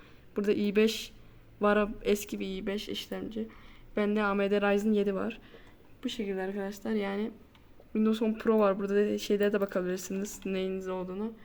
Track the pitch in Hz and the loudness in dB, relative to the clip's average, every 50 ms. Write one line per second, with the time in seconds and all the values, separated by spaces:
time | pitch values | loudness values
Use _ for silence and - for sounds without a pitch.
0 | - - - - - - - 214 202 208 - - 208 208 196 214 220 220 220 - | -20 -20 -20 -20 -20 -8 -4 0 2 2 2 2 2 2 4 4 4 4 2 -2
1 | - - - - - - - - - - - - 208 208 208 208 208 208 214 - | -8 -12 -16 -20 -20 -20 -20 -20 -20 -18 -4 0 2 4 4 4 2 0 -4 -2
2 | - 196 208 208 - - 226 202 202 190 190 190 208 196 196 214 - - 208 - | 0 0 0 0 0 -4 -6 -6 -6 -6 -6 -6 -4 -4 -4 -4 -4 -6 -8 -8
3 | - - 196 185 190 202 - 214 226 226 - - - - - - - - - 214 | -8 -8 -8 -8 -6 -6 -6 -6 -8 -8 -10 -16 -20 -20 -20 -20 -20 -8 -4 0
4 | 208 202 208 214 214 202 196 202 196 196 208 208 202 202 202 202 208 220 214 208 | 0 2 2 2 2 2 2 2 2 2 2 4 4 4 4 4 4 4 4 4
5 | 196 202 190 185 196 220 - - - - - - - - - - - - - - | 2 2 0 -2 -2 -4 -6 -10 -14 -20 -20 -20 -20 -20 -20 -20 -20 -20 -12 -8
6 | - 247 - - 214 196 190 190 185 190 196 208 196 196 208 - - 226 220 214 | -8 -6 -4 -4 -4 -2 -2 -2 -4 -4 -4 -4 -4 -6 -6 -6 -4 -2 -2 -2
7 | 202 196 196 202 214 226 - - - - - - - - - - - - - 220 | -2 -2 -2 -4 -4 -6 -8 -12 -20 -20 -20 -20 -20 -20 -20 -20 -12 -4 0 2
8 | 214 220 220 220 233 220 220 220 - 226 220 220 208 196 190 208 196 196 202 202 | 2 4 2 2 2 0 0 0 2 4 4 6 6 4 2 2 0 0 2 2
9 | 208 208 208 208 - - 208 202 202 208 208 202 196 196 - 190 180 180 185 190 | 2 2 0 -2 0 0 2 2 2 2 2 2 0 0 -2 -2 -2 -2 -4 -4
10 | - - 190 190 202 208 - - - 190 190 190 190 190 190 190 185 185 185 185 | -6 -6 -6 -4 -6 -6 -8 -8 -6 -4 -2 -2 -2 -2 -4 -4 -6 -6 -6 -6
11 | 185 185 185 196 214 233 220 - | -6 -6 -6 -4 -4 -6 -6 -10